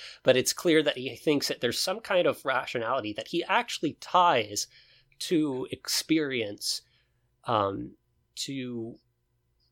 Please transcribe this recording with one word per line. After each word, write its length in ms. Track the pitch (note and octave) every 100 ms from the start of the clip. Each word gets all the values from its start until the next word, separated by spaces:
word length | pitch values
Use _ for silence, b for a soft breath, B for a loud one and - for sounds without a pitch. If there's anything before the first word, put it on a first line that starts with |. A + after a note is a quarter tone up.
| B B
But 140 | - B2+
it's 160 | B2
clear 280 | - F3+ D#3
that 140 | D3 C3
he 180 | B2+ A#2
thinks 340 | - C#3+ -
that 100 | -
there's 180 | A#2+ A2+
some 200 | - G3+
kind 260 | - F#3 E3
of 180 | A#2+ D3
rationality 680 | B2+ C3 B2+ A2+ C3 G#2+
that 140 | G#2+ A2
he 160 | E3+
actually 540 | F3 G3+ - - D#3+ -
ties 680 | - F3 F3 C#3 G#2+ G#2 - b b b b -
to 480 | - E3+ D3+ C3 C3
experience, 1120 | B2 - - - D#3+ D3 C3 G#2+ G#2 - - - _ _ _ _ _
um, 480 | - A2 G2 G2 B2 - _ _ _ -
to 640 | - C#3 B2+ A#2+ A2+ - _ _ _ _ _ _ _